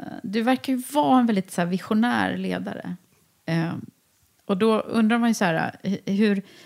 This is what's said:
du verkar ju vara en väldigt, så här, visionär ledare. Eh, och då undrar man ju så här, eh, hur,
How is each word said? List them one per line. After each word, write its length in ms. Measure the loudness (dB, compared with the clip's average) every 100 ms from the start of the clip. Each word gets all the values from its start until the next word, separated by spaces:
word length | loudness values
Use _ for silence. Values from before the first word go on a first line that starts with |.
| -12 -12
du 180 | -6 -2
verkar 320 | 0 0 0
ju 80 | -4 -2
vara 260 | 0 4 4
en 60 | 4
väldigt, 260 | 2 -2
så 100 | -4
här, 60 | -2
visionär 680 | -2 0 0 2 2 0 -2
ledare. 580 | -4 -4 -6 -10 -10 -12 _ _ _ _ -4
Eh, 260 | -2 -2 -6 -12 _ _ _ _ _ -4
och 120 | 0
då 220 | 2 2
undrar 380 | 0 0 2 2
man 120 | 2
ju 40 | 2
så 100 | 2
här, 300 | 0 -2 -4
eh, 300 | -6 -4 -2 2
hur, 260 | 2 2 -4 -20